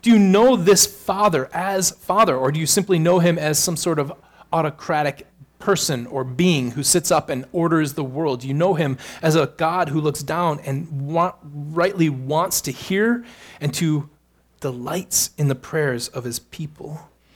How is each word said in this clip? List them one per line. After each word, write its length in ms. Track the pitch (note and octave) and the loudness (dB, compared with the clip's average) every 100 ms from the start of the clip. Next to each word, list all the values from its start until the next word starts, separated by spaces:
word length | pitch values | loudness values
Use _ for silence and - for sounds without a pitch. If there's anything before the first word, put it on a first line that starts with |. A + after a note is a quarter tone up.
Do 80 | A#3 | 4
you 80 | A3+ | 6
know 360 | G3 G3 B3 B3 | 6 6 6 6
this 300 | F3 F#3 - | 4 4 2
Father 640 | - - D3+ G#3+ D#3 C3 | -2 -6 0 0 0 -4
as 380 | D3+ F#3+ F#3+ F3+ | -6 -4 -2 -2
Father, 460 | - - F#3+ G#3+ C3 | -4 -2 2 4 2
or 160 | C3 | 0
do 80 | D3+ | -2
you 80 | D#3 | 0
simply 320 | G3+ G3 F3 | 0 2 2
know 180 | E3 F3+ | 4 4
him 220 | F3 E3 | 4 2
as 180 | D3+ D3+ | 0 0
some 180 | - D#3+ | -2 -2
sort 220 | F3 D3+ | -2 -2
of 160 | C#3+ - _ _ - | -4 -8 _ _ -4
autocratic 720 | E3 D3+ - - D3+ D3 C3+ - _ - _ | -2 -2 -4 -4 -2 -2 -4 -14 _ -20 _
person 480 | - F#3 - C3 A#2+ | 0 0 0 -4 -4
or 160 | C3+ | -6
being 480 | B2+ B2+ F3+ D#3 B2 | -6 0 2 2 0
who 120 | B2+ | -2
sits 260 | C3+ F3 - | 0 0 2
up 200 | D#3+ - | 0 0
and 160 | C3 C3+ | -6 -6
orders 420 | F3 E3 D#3+ D3+ | -2 0 2 0
the 100 | C#3 | -4
world? 380 | C3+ C3+ D#3+ B2 | -8 -4 -4 -4
Do 60 | C3+ | -4
you 60 | |
know 220 | C#3+ F3+ E3 | 0 2 2
him 240 | D3 C3 - - | 0 -4 -10 -4
as 120 | D#3+ D#3+ | 2 2
a 160 | C#3+ - | 0 -2
God 320 | D#3+ F3+ E3+ | -2 0 -2
who 100 | D3+ | 0
looks 220 | D3+ C#3+ | -2 -4
down 380 | C#3+ G3+ F3 D3 | -4 -2 -2 -2
and 280 | - C3+ D#3+ C#3 C#3 | -4 -6 -6 -8 -4
wa-, 260 | E3 F3+ - | 0 -2 -4
rightly 680 | D3 D3 D3 E3 F#3 G3 D#3+ | -14 -14 -6 -2 0 2 0
wants 520 | C3 C3 D3+ F3+ - | 0 -2 -2 -2 -4
to 100 | - | -6
hear 540 | B2+ - F#3+ A3 A#3+ - - - - | -8 -4 0 2 0 -4 -20 -20 -8
and 140 | D3 | -6
to 360 | - E3 D3+ C#3+ _ _ _ _ _ | -2 0 -2 -4 _ _ _ _ _
delights 720 | C#3 B2 A#2+ F3 F#3 - - - | -8 -8 -6 -6 -2 -2 -2 0
in 80 | C#3+ | 0
the 80 | C3+ | 0
prayers 520 | - D#3+ D3 A#2+ A#2+ | -4 -2 0 -2 -6
of 160 | - | -8
his 140 | A#2+ A#2+ | -8 -10
people? 720 | - - D3+ - - D3+ - _ _ | -12 -12 -12 -12 -14 -14 -16 _ _